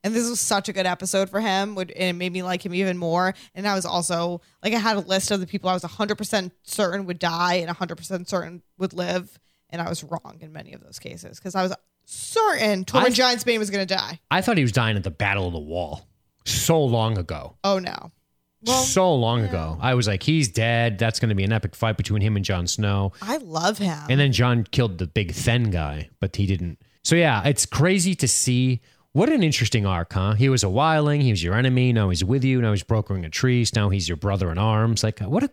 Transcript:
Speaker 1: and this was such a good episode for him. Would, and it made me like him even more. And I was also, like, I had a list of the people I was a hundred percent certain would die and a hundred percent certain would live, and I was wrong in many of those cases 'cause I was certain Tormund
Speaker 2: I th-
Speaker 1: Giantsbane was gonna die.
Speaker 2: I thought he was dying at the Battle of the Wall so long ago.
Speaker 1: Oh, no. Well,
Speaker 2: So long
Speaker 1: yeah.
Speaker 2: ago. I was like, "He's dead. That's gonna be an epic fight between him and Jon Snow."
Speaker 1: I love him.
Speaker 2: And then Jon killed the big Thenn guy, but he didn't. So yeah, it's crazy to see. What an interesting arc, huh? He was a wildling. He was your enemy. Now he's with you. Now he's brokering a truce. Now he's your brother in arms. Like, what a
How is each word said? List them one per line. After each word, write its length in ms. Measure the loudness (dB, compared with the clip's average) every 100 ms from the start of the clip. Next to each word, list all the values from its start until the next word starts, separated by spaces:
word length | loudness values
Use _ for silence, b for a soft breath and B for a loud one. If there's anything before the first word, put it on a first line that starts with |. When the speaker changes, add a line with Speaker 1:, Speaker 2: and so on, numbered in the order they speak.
Speaker 1:
and 100 | -2
this 140 | -2 -2
was 80 | -4
such 300 | 0 0 -2
a 40 |
good 140 | -2 -2
episode 420 | -2 -2 -2 0
for 120 | -2
him. 340 | 0 0 -2
Would, 160 | -6 -10
and 200 | -4 -4
it 80 | -2
made 140 | -4
me 120 | -4
like 200 | -4 -4
him 80 | -4
even 240 | -2 -2 -2
more. 360 | 0 2 0 -2 B -6
And 100 | -2
I 80 |
was 100 | -2
also, 580 | -2 -4 -2 -2 -2 -6 b b
like, 120 | -2
I 40 | 0
had 180 | 0 0
a 40 |
list 320 | 0 -2 0
of 80 | -2
the 60 | -2
people 200 | -4 -2
I 60 |
was 80 | -2
a 60 | -4
hundred 300 | -6 -4 -4
percent 340 | -2 -2 -4 _
certain 440 | -10 -2 -2 -2 -6
would 120 | -4
die 360 | -4 0 0
and 140 | 0 -2
a 40 |
hundred 220 | -6 -8 -8
percent 320 | -8 -8 -4
certain 340 | -6 -6 -14 _ _
would 140 | -6
live, 440 | -4 -2 -4 -6 -20 _ _ _
and 120 | -8
I 60 | -6
was 160 | -6
wrong 340 | -8 -10 -10 -20
in 120 | -18
many 200 | -18 -18
of 100 | -20
those 160 | -20 -18
cases 400 | -16 -16 -18 -14
'cause 160 | -8 -4
I 60 |
was 80 | -2 -4 _ _ _
certain 760 | -14 -4 0 2 2 0 0
Tormund 160 | 0 2
Speaker 2:
I 40 | 2
th- 120 | 4
Speaker 1:
Giantsbane 400 | 2 0 -2 -2
was 100 | -2
gonna 140 | -4
die. 360 | -2 -4 -4 -10 _
Speaker 2:
I 100 | 0
thought 160 | 2 2
he 60 |
was 80 | 2
dying 260 | 2 0 0
at 60 |
the 80 | -4
Battle 380 | -2 -2 0 -2
of 40 |
the 60 | -6
Wall 480 | -6 -6 -6 -10 -16 _ _ _
so 360 | -6 -2 2 4
long 340 | 4 2 2 0
ago. 380 | -4 -8 -10 -6
Speaker 1:
Oh, 160 | -2 -2
no. 320 | -2 -10 -14 _ _ _ _ _
Well, 180 | 0 2
Speaker 2:
So 280 | 2 4 4
long 280 | 4 2 2
Speaker 1:
yeah. 80 | 0
Speaker 2:
ago. 300 | -2 -4 -2
I 140 | 0
was 120 | 2 2
like, 160 | 0
"He's 240 | 2 2 2
dead. 500 | 0 2 2 0 0
That's 200 | -2 0
gonna 160 | 0
be 80 | 2
an 100 | 2
epic 220 | 0 -2
fight 220 | -2 -2 -2
between 260 | -2 0
him 140 | 2 0
and 80 |
Jon 240 | 0 -2 -2
Snow." 420 | -2 0 2 0 -4
Speaker 1:
I 180 | -6 -6
love 400 | -4 -2 -2 0
him. 200 | -2 -4 0
Speaker 2:
And 120 | 2
then 100 | 4
Jon 300 | 4 4 2 0
killed 280 | 0 0 -2
the 100 | -2
big 240 | -2 -2
Thenn 400 | -2 0 2 2
guy, 380 | 0 -2 -6 -10 _
but 160 | -4 -2
he 100 | 0
didn't. 320 | 0 -4 -8 b b
So 140 | 0 4
yeah, 260 | 4 4
it's 220 | 2 0 0
crazy 480 | 2 2 4 2 2
to 120 | 0
see. 520 | 2 2 2 2 0 b b b
What 160 | 2 4
an 140 | 4
interesting 420 | 2 2 2 2
arc, 280 | 2 0 0
huh? 220 | 0 0
He 140 | 4 4
was 140 | 4
a 40 | 2
wildling. 540 | 2 4 4 2 2
He 80 | 2
was 100 | 2
your 120 | 2
enemy. 380 | 2 2 4 4
Now 180 | 4 2
he's 120 | 2
with 200 | 2 2
you. 160 | 2 2
Now 80 | 2
he's 120 | 0
brokering 400 | 0 -2 0 -4
a 60 | -4
truce. 440 | 0 2 2 2
Now 140 | 2 2
he's 200 | 0 -2
your 80 | -2
brother 340 | -2 0 0
in 60 | 0
arms. 440 | 2 2 2 2
Like, 160 | -2 -4
what 220 | -2 -2
a 60 | -2